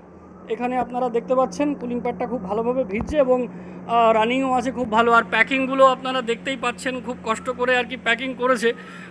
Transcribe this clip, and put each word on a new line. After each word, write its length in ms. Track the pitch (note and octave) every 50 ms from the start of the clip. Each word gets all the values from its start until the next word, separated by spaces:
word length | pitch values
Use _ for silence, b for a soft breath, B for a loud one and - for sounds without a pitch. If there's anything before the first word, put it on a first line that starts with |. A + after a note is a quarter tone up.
| - - - - - - - - - -
এখানে 280 | A3+ G#3+ A#3+ B3 B3+ B3+
আপনারা 320 | A#3+ A#3+ B3 B3 B3+ B3+
দেখতে 260 | A3+ A#3 A3+ - C4
পাচ্ছেন, 400 | B3+ C4 B3+ B3+ - D4 D4 C#4+
কুলিং 260 | - - A#3+ A#3+ A#3+
প্যাডটা 260 | - A#3+ A#3+ F3+ B3+ A#3+
খুব 160 | A#3 B3+ F#3
ভালোভাবে 400 | F#3 G3+ A3 A3+ A#3+ B3 C4 C4
ভিজছে 340 | G3 F#3+ A3 A#3 - D4 D4+
এবং, 300 | C#4 B3+ B3 B3+ B3 A3+
আহ, 640 | - - - - - - - - A#3 A#3 A#3 A3+
রানিংও 420 | A3+ A3 A3 A#3 B3 C4 C4+ C4 B3+
আছে 180 | B3+ A#3 C4
খুব 200 | A#3 A#3 B3 A#3
ভালো। 200 | G#3 A3+ A#3 A#3
আর 120 | A#3 A#3 A3+ -
প্যাকিংগুলো 560 | - A3 A3 - C4+ C4+ C4 B3+ C4+ C4+ C4+
আপনারা 360 | C4 B3+ B3+ C4 B3+ C4 C4
দেখতেই 360 | B3 A3 A#3 A#3 - C#4 C4+ B3
পাচ্ছেন, 440 | A#3+ A#3+ A#3+ - - B3+ B3+ B3+
খুব 160 | A3+ - B3 - -
কষ্ট 260 | A#3 A3 A3 - C4
করে 280 | B3 B3 B3 B3 B3+ B3
আর 60 | B3
কি 140 | - C4 B3
প্যাকিং 360 | - A3+ A#3 A#3 C4 C4 C4
করেছে। 400 | A#3 B3 B3+ C4 A3+ G3+ A#3 B3+ B B B B B B B